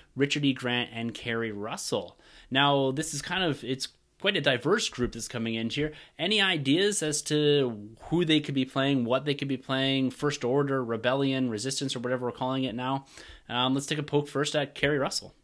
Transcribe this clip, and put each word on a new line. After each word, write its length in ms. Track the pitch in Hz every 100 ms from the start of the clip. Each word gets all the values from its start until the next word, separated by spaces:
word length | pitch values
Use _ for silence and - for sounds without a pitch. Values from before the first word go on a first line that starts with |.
| -
Richard 300 | 127 139 151
E. 80 | 139
Grant, 380 | 131 123 123 117
and 200 | 113 117
Kerry 380 | - 120 117 113
Russell. 680 | 101 110 156 - 113 85 - - - -
Now, 440 | 135 143 139 135
this 220 | 131 156
is 60 | 143
kind 220 | - 180
of, 220 | 175 135
it's 240 | 117 131 - - _ _
quite 160 | 202 190
a 40 |
diverse 480 | 143 127 151 220 -
group 200 | - 120
that's 120 | 117 -
coming 300 | 120 113 113
in 120 | 113
here. 220 | 143 151 151 - -
Any 240 | 175 214
ideas 600 | 190 165 135 160 202 196
as 200 | 151 147
to 720 | - 151 147 143 127 107 104 -
who 220 | - 165
they 140 | 160 151
could 160 | 147
be 100 | 139
playing, 400 | 127 139 135 139
what 200 | 117 131
they 100 | 143
could 140 | 139 139
be 80 | 131
playing, 560 | - 131 135 135 131
First 320 | - 147 143
Order, 400 | 120 139 143 135
Rebellion, 680 | 117 113 123 139 135 131 127
Resistance, 460 | 107 131 - 135 123
or 20 |
whatever 280 | 123 127 123
we're 60 |
calling 300 | - 127 135
it 140 | 131 117
now? 300 | 127 135 - - - - -
Um, 260 | 120 127
let's 120 | 135 135
take 120 | 151
a 60 |
poke 240 | 147 147 143
first 260 | 135 147
at 220 | 151 139 -
Kerry 220 | 143 143
Russell. 340 | 143 - 95 -